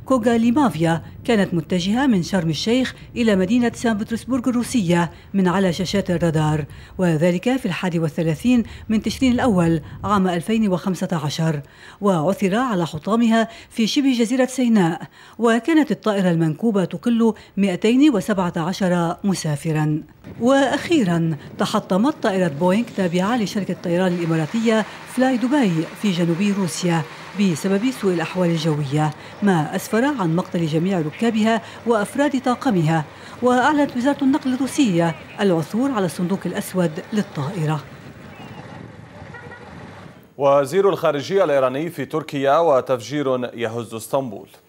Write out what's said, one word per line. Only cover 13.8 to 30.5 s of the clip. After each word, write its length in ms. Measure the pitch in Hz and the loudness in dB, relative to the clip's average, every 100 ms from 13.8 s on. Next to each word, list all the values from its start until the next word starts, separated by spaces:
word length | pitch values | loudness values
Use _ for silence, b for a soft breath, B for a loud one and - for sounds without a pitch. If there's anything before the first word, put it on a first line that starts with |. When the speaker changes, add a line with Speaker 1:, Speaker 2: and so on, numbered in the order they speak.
| 220 | 0
Speaker 1:
شبه 320 | 294 277 240 | 2 2 2
جزيرة 280 | 220 254 254 | 0 2 0
سيناء، 560 | - 247 220 170 170 156 B B B | 0 2 4 4 0 -10 B B B
وكانت 520 | 233 233 233 320 269 | 2 2 4 2 2
الطائرة 400 | 196 - 196 185 | 0 0 2 2
المنكوبة 540 | 165 160 151 233 202 | 2 2 0 0 0
تقل 500 | 170 175 240 226 226 208 B - | -2 -2 -2 2 2 0 B -2
مائتين 580 | 196 175 214 254 302 | 0 2 2 6 6
وسبعة 380 | 214 180 190 175 170 | 4 0 0 0 0
عشر 600 | 165 185 185 175 170 - | -4 0 0 2 0 -2
مسافرا. 800 | 196 175 160 147 165 156 156 151 - - - - | -2 -2 -2 -2 -2 0 0 -2 -6 -20 -18 -2
وأخيرا، 960 | 233 269 269 277 - 330 185 170 165 147 B - | 2 4 2 0 0 2 2 2 0 -2 B -6
تحطمت 560 | 202 214 - 190 254 - | -2 -2 0 2 2 0
طائرة 260 | 226 285 180 | -2 2 0
بوينغ 360 | 143 180 196 240 - | 2 2 2 0 -2
تابعة 400 | 185 175 185 247 | -2 0 0 0
لشركة 360 | 190 220 190 | -2 -4 -4
الطيران 280 | 175 180 170 | -6 -2 0
الإماراتية 840 | 185 175 170 160 151 233 226 220 208 B - | 2 0 0 0 0 0 2 0 -2 B -8
فلاي 220 | - 254 247 | 0 0 2
دبي 340 | 240 294 214 160 165 - | 0 2 2 0 -4 -2
في 80 | 214 | -2
جنوب 440 | 170 170 165 208 196 | 0 0 2 0 0
روسيا 440 | 180 - 175 165 143 B B 185 | -2 -2 0 0 -2 B B 0
بسبب 500 | 196 156 190 196 254 | 0 0 0 0 0
سوء 240 | 254 196 | 0 0
الأحوال 360 | 170 160 180 175 | 0 -2 0 0
الجوية، 600 | 165 160 147 143 147 151 B B B | 2 0 -2 0 0 0 B B B
ما 340 | 202 175 147 190 | 2 2 0 -4
أسفر 280 | - 214 | -2 0
عن 320 | 277 277 175 165 | 0 0 0 0
مقتل 300 | 180 | -2